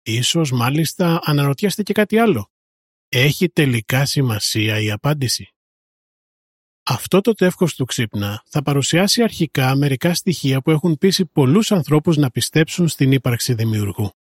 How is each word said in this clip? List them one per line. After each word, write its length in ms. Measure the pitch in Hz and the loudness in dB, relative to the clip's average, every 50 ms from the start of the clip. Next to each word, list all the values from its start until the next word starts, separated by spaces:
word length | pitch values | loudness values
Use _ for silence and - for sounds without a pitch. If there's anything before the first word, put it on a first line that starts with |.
Ίσως, 500 | _ - 113 120 120 - - 165 160 135 | _ -4 -4 -2 -2 0 0 0 0 0
μάλιστα, 680 | 127 123 117 127 139 156 160 - - - 180 170 165 170 - | 0 0 0 0 0 0 -2 -2 -2 -2 0 0 0 0 0
αναρωτιέστε 600 | - 147 143 143 139 139 - - 196 - - 208 | 0 0 2 2 0 0 0 -2 -4 -2 -4 -4
και 100 | - 202 | -2 0
κάτι 240 | 214 208 - 214 | 0 0 2 2
άλλο. 340 | 220 233 226 175 107 101 _ _ _ _ _ _ _ _ _ _ _ _ _ | 2 2 2 2 0 -4 _ _ _ _ _ _ _ _ _ _ _ _ _
Έχει 400 | - 127 127 147 143 - 185 170 | 0 2 2 2 2 2 -2 0
τελικά 560 | _ - 151 135 120 117 110 - 127 131 139 | _ 2 2 2 0 -2 -2 -2 0 0 0
σημασία 760 | - - 151 135 123 110 104 - - - 110 107 110 107 107 | 0 0 -2 0 0 -2 -2 -4 -4 -2 -2 0 0 0 -2
η 120 | 107 104 | -2 -2
απάντηση; 600 | 104 107 - 143 151 147 131 113 - - 104 _ _ _ _ _ _ _ _ _ _ _ _ _ _ _ _ _ _ _ _ _ _ _ _ _ _ _ _ - | -4 -2 -2 -2 -2 0 -2 -4 -4 -6 -8 _ _ _ _ _ _ _ _ _ _ _ _ _ _ _ _ _ _ _ _ _ _ _ _ _ _ _ _ -6
Αυτό 320 | 127 - - - - 185 | -6 -6 -2 0 0 2
το 120 | 196 240 220 | 2 2 0
τεύχος 420 | - 190 180 - - 190 151 - | 2 0 0 2 0 -2 -2 -2
του 100 | - 135 | -4 -6
Ξύπνα 580 | - - - 120 107 - 104 101 104 107 110 _ | -6 -2 -4 -4 -4 -4 -6 -6 -6 -8 -10 _
θα 160 | _ - 156 | _ -6 -4
παρουσιάσει 600 | 135 147 143 139 127 - - 165 196 202 - 233 233 | -2 0 0 0 0 2 2 2 2 2 2 2 0
αρχικά 520 | 214 - - 170 143 _ - 131 131 135 | 0 0 -2 -4 -2 _ 0 0 2 2
μερικά 380 | 139 147 143 135 123 - 170 175 | 2 2 0 0 0 0 -2 -2
στοιχεία 480 | - - 196 160 - - 135 131 131 | 0 -2 -2 -4 -2 0 -2 -2 0
που 100 | - - | 0 0
έχουν 260 | 160 147 - 175 160 | 0 2 2 -2 0
πείσει 280 | - - 196 180 - 190 | 2 2 2 2 2 -2
πολλούς 460 | - _ - 139 127 151 214 220 - | -2 _ 2 2 4 4 2 2 2
ανθρώπους 460 | 214 180 143 - 147 151 - 180 165 | 0 0 2 2 0 2 2 2 2
να 120 | 147 143 123 | 2 0 0
πιστέψουν 580 | _ 123 - - - 156 160 - - - 175 | _ -4 -6 0 0 0 0 0 0 -2 -2
στην 240 | 160 - - 143 131 | -2 0 0 2 2
ύπαρξη 420 | 135 131 - 131 117 113 - - 123 | 2 2 0 -2 -2 -2 -2 -4 -2
δημιουργού. 580 | 107 113 113 110 107 104 101 92 - 110 95 _ _ | -2 0 -2 0 -2 -2 -4 -4 -6 -6 -6 _ _